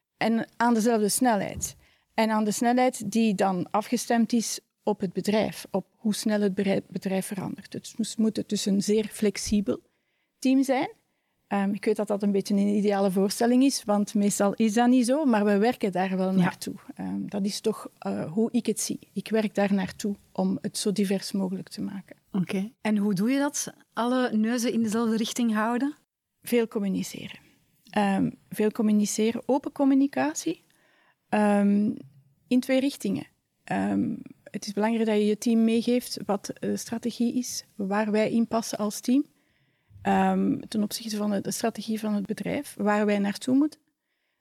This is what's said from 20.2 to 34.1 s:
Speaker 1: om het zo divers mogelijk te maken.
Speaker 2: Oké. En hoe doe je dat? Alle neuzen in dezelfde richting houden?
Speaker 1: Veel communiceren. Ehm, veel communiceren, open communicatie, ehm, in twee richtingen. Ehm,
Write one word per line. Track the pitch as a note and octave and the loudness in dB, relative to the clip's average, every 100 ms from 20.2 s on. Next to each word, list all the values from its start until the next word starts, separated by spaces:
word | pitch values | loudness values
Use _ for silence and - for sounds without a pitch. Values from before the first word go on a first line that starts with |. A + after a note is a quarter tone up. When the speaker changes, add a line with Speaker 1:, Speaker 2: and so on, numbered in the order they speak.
| _ | _
Speaker 1:
om | - F#3 F#3+ | -4 -2 -2
het | - - | -6 -4
zo | A3 | -2
divers | F#3+ F#3+ G3 - | 0 0 -2 -4
mogelijk | G3 F#3+ F#3 - | -4 -4 -6 -10
te | - | -10
maken. | G3 G3 - - _ | -10 -10 -14 -20 _
Speaker 2:
Oké. | G3 E3+ F#3 G#3 - | -4 -2 -2 -4 -6
En | G#3+ G#3+ | -2 0
hoe | G3+ | 0
doe | F#3 A3 | 0 0
je | C#4 | 2
dat? | C#4+ - - - _ | 0 -2 -8 -12 _
Alle | - A#3+ B3+ B3 G#3+ | -4 -2 0 0 0
neuzen | A3 B3 A3+ | 0 0 0
in | A3+ | 0
dezelfde | A3+ A3+ A#3 A3 | 0 0 0 0
richting | A3+ - A#3 | -2 -2 0
houden? | G#3+ A3 A#3+ C#4 - _ _ _ _ | 0 0 0 -2 -4 _ _ _ _
Speaker 1:
Veel | - A#3 A3+ | -2 0 0
communiceren. | A3+ G3+ F#3 F#3+ - - - _ _ _ _ _ | -2 -2 -2 -4 -10 -14 -16 _ _ _ _ _
Ehm, | G#3+ G3+ F#3+ E3+ - _ | 0 2 2 0 -4 _
veel | - G#3+ | -2 0
communiceren, | - G#3+ G#3+ G#3 - A3 - - | 2 2 4 2 0 0 0 0
open | C#4 D4 | -2 -2
communicatie, | - C4+ C4+ C#4 C4 C#4+ D#4+ D#4+ F#4 _ _ _ _ _ _ _ | 0 4 4 4 0 -2 -2 -6 -6 _ _ _ _ _ _ _
ehm, | G#3+ G#3 G#3 G3+ G3+ G#3 - - - _ _ _ | 2 4 4 4 4 2 -2 -10 -20 _ _ _
in | B3 | 0
twee | B3 C4 | 4 2
richtingen. | C#4 - G3+ - - _ _ _ | 0 -2 -4 -4 -6 _ _ _
Ehm, | - G3 G3 - - | -6 -2 0 0 0